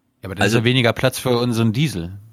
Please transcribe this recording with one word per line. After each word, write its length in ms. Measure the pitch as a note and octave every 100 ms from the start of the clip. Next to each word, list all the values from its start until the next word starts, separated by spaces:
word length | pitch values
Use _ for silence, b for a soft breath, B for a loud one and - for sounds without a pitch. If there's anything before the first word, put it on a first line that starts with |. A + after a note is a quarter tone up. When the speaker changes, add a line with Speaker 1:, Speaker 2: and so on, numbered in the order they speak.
| _ _
Speaker 1:
Ja, 60 | F#2+
aber 80 | F2
das 80 |
Speaker 2:
Also 140 | G2 A#2
Speaker 1:
ist 40 |
ja 40 | A2+
weniger 280 | C3 A#2
Platz 240 | - C3 -
für 200 | C3 A#2+
unseren 340 | B2 A2+ A2+
Diesel. 480 | A2 D3+ G2 E2+ G2 -